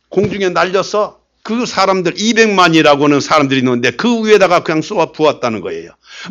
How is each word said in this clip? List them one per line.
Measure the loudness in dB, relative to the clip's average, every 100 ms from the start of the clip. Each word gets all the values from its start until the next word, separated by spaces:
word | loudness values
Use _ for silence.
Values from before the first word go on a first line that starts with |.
| _
공중에 | -2 -2 -2 -2
날려서 | 0 0 -2 -2 -4 -4 -8 _ _
그 | -8 -6 -4
사람들, | 0 0 0 -2 -2
이백만이라고는 | -2 0 2 2 4 4 4 4 2 0
사람들이 | 2 0 0 0
있는데 | 0 0 -2
그 | -2 -2 0 2
위에다가 | 4 4 2
그냥 | 0 -4
쏘아 | -2 -4 -4
부었다는 | 0 0 0 -4 -6
거예요. | -8 -10 -14 _ _ -20 -4